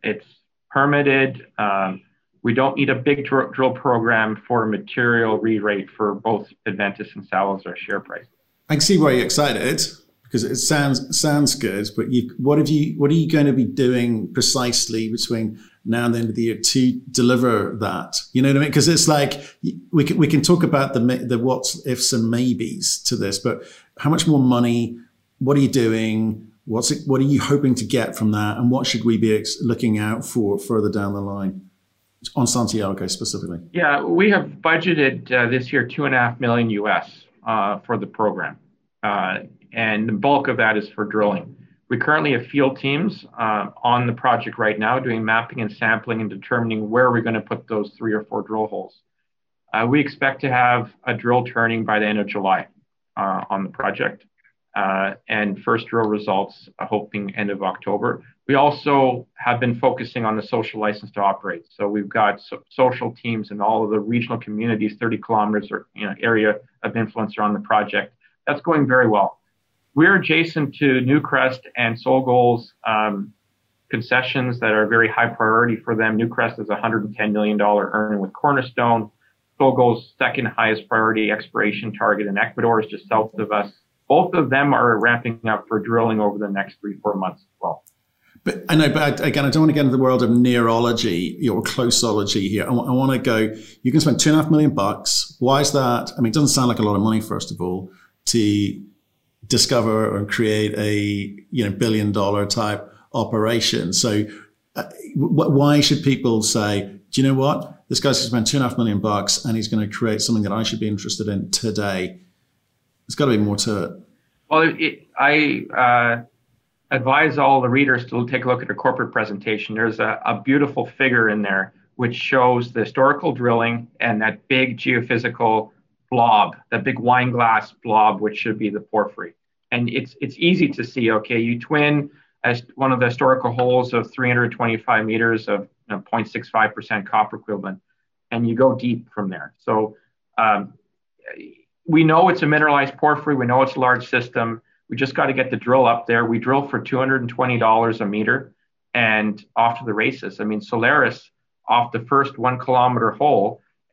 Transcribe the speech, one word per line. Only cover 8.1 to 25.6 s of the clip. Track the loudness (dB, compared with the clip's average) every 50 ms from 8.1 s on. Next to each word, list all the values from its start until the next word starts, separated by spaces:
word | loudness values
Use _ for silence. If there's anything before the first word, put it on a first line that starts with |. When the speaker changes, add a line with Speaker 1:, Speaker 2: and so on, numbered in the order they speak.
| -14 -16 -16 _ _ _ _ _ _ _ _ -2
Speaker 2:
I | -2
can | 0
see | 2 4 4
why | 4 4 4
you're | 4 2 0
excited, | 0 0 0 0 0 0 -2 -2 -2 -2 -4 -4 -6 -8 -14 _ _ _ _ _
because | _ -4 -2 -2
it | -2 -4
sounds, | -4 -2 0 0 2 2 0 0 -2 -4 -4 -2 -2
sounds | 0 2 2 2 2 2 0
good, | -2 -4 -4 -4 -4 -6 -4 -4
but | -6 -2 0
you, | 0 0 0 -2 -4
what | -2 0 2 4
have | 4 2 2
you, | 2 0 0 0 0
what | 0 2 2
are | 4
you | 2 2 2
gonna | 2 2 2 4
be | 2 2 0
doing | 0 0 0 2 2 2 2 0 0 -2 -2 -4 -4 -2
precisely | -2 0 0 0 0 -2 -2 -2 -2 -2 -2 -4 -4 -4 -4
between | -4 -6 -4 -4 -2 -2 -2 -4 -6 -10 -18 _ _ _ -4
now | -2 -2 0 0
and | 0 0
the | 0
end | -2 -4
of | -2
the | -2 -2
year | -2 -2
to | -2 -2 0 2 2 2 2 2 -2 -6 -4
deliver | 0 2 4 4 4 4 2 2 2 0 0 -2 -4 -6
that? | -4 -4 -4 -6 -8 -8 -8 -8 -6 -4
You | 0 0
know | 2
what | 2 2
I | 2
mean? | 2 2
'Cause | 2 2 4
it's | 4 2 4 4 2
like, | 2 2 2 0 -4 -8 -12 -18 -14 _
y-, | -8 -8 -8 -8 -6 -2
we | 0 2 2
can, | 2 2
we | 2 2
can | 2 2 2
talk | 4 4 4 4 2
about | 2 2 0 0 0 0
the | 0
ma-, | 2 2 0 0
the | -2 -2 -2
what's, | 0 0 0 -2 -2 -4 -6 -8 -6 -6
ifs | -6 -4 -2 -2 -2 0
and | 0 0 0
maybes | 0 0 0 0 0 -2 -4 -6 -6 -6 -4 -4 -4 -4 -4
to | -4 -2
this, | -2 -2 -4 -4 -2
but | -2 -4 -4 -4 -8 -16 -20 -20 _ _ _ -4
how | -2 0
much | 0 2 2
more | 2 4 4
money, | 4 4 4 2 2 2 0 0 -2 -4 -6 -12 -18 _ _ _ _ _ _ -4
what | 0 0 2
are |
you | 2